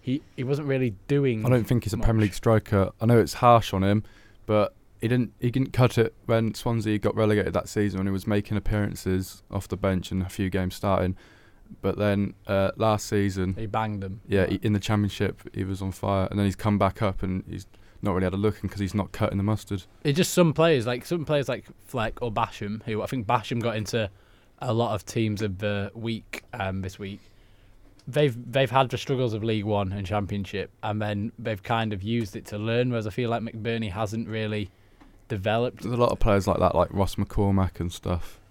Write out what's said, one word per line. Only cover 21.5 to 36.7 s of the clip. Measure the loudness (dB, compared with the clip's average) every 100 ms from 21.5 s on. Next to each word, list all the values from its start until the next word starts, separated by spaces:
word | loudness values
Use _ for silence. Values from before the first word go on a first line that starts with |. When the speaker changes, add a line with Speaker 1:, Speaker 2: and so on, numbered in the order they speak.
| -6 -8 -20
Speaker 1:
Fleck | -10 -4 -4 -4
or | -4
Basham, | -2 -4 -4 -8 -8
who | -6 -6
I | -4
think | -6 -2
Basham | -2 0 -4
got | -2 -4
into | -2 -2 -2 -6 _ _ _ _
a | -2
lot | 0 0
of | -2
teams | -4 -2 -2 0
of | -4 -4
the | -2 -2 -4
week, | -6 -8 -8 -10 -16 -14
um, | -6 -4 -4
this | -6 -10
week. | -12 -12 -18 -20 -20 -20 -20 -20 -20 -20 -4
They've, | 2 2 0 -4
they've | 0 4
had | 4 2
the | 0
struggles | -2 -2 0
of | 0
League | 0 0
One | 0 0 0
and | -4 -2
Championship, | -2 -2 -4 -4 -6 -8 _
and | -6 -4
then | -2 -2 -4 -6
they've | -6 -6
kind | -2 -2 0
of | -4
used | -2 -2 -2 -8
it | -10
to | -6
learn, | -2 0 2
whereas | 0 -4
I |
feel | -4 -2
like | -2
McBurney | -4 -8 -4 -2 -4
hasn't | -4 -4 -4 -4
really | -4 -4 -4 -6 _ -20 _ -20 -20 _
developed. | -2 0 0 0 -4
Speaker 2:
There's | -6
a | 2
lot | 2
of | 4
players | 4 4 4
like | 2
that, | 4